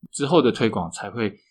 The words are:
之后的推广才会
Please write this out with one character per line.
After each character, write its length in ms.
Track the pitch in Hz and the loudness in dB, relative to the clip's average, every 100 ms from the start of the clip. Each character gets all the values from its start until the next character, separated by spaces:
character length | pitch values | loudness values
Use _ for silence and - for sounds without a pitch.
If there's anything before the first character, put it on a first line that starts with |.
| - | -16
之 140 | - 139 | -6 2
后 160 | 170 | 4
的 80 | 123 | 4
推 180 | - 113 | 2 -2
广 200 | 110 85 | -2 -6
才 220 | - 101 | -10 -12
会 260 | 113 104 - _ | -6 -6 -6 _